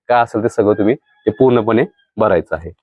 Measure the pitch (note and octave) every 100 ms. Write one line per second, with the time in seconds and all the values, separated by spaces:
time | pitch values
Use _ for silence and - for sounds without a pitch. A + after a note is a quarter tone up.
0 | - A#2+ A#2+ A2 A2+ - G#2 G#2+ G#2 C#3+
1 | _ _ - - C3 A#2+ G#2+ A2+ - _
2 | _ - G#2+ F2 - D#2+ E2 -